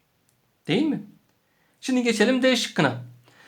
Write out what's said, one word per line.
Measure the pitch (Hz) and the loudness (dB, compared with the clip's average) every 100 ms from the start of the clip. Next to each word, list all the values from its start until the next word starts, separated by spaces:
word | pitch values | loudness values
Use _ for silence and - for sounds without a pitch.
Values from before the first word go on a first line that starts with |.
| _ _ _ _ _ _ - | _ _ _ _ _ _ -4
Değil | 196 | -2
mi? | 311 202 - - _ _ _ _ _ _ | 0 -4 -8 -20 _ _ _ _ _ _
Şimdi | - 254 | -4 0
geçelim | 240 220 214 262 | 0 2 2 2
D | 262 247 | 2 2
şıkkına. | - - 139 - - - _ - | -2 0 0 -2 -12 -20 _ -20